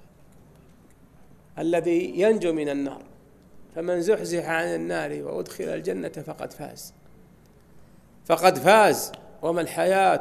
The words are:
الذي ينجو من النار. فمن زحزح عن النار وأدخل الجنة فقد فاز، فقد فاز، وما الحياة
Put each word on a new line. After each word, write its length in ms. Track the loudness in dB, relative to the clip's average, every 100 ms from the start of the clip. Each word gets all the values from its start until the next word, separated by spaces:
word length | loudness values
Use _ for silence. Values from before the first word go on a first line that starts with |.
| -20 _ -20 -20 -20 -20 -20 -20 -20 -20 -20 -20 -20 -20 -16 -6
الذي 600 | -2 0 2 0 0 2
ينجو 340 | 2 4 0
من 160 | -2 -2
النار. 320 | -4 -6 -10 -18 -20 -20 -20 -20 -20 -16 -8
فمن 260 | -4 -2
زحزح 480 | 2 0 0 -4 -2
عن 160 | -2 -2
النار 580 | -4 -4 -4 -6 -8
وأدخل 400 | -8 -8 -8 -8
الجنة 460 | -6 -6 -6 -6 -6
فقد 440 | -10 -12 -12 -12
فاز، 400 | -12 -16 -16 -20 -20 -20 -20 -20 -20 _ -20 _ -20 -20 -20 -20 -10 -2
فقد 320 | 4 4 4
فاز، 540 | 6 8 8 4 -4 -12 -20 -8
وما 200 | -4 -2
الحياة 580 | -2 -2 2 4 4 2